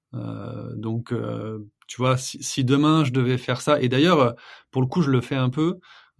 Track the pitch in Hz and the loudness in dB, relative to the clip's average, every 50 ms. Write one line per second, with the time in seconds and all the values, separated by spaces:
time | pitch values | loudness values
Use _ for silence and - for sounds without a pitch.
0 | _ _ - 120 113 113 110 110 101 - 113 110 110 117 117 113 107 113 113 113 | _ _ -12 -10 -10 -8 -10 -10 -10 -12 -12 -12 -12 -10 -10 -8 -6 -4 -4 -4
1 | 117 - 123 113 113 110 113 110 110 110 110 110 107 104 _ _ _ _ - - | -4 -4 -6 -6 -4 -6 -6 -6 -8 -8 -10 -10 -12 -16 _ _ _ _ -6 -2
2 | 127 131 131 127 131 - - - - - - - 135 120 135 139 147 151 156 160 | 2 2 2 2 -2 -6 -10 -10 -10 -8 -4 -2 0 2 4 4 4 4 4 4
3 | 151 131 120 131 123 120 127 123 - - 127 120 - - 147 143 127 123 120 131 | 2 2 2 0 2 2 0 -2 0 -2 -4 -2 2 2 2 2 2 2 2 4
4 | 147 175 180 151 131 117 120 - - - - - _ _ _ 131 127 131 - 180 | 4 4 6 6 4 2 2 -4 -12 -20 -20 -20 _ _ _ -2 -2 0 0 0
5 | 165 139 131 123 113 - 143 135 127 127 127 156 156 170 180 180 - - - - | 2 2 2 0 0 0 -2 0 0 0 0 0 0 0 -2 -4 -10 -20 -20 -20
6 | - _ _ _ | -20 _ _ _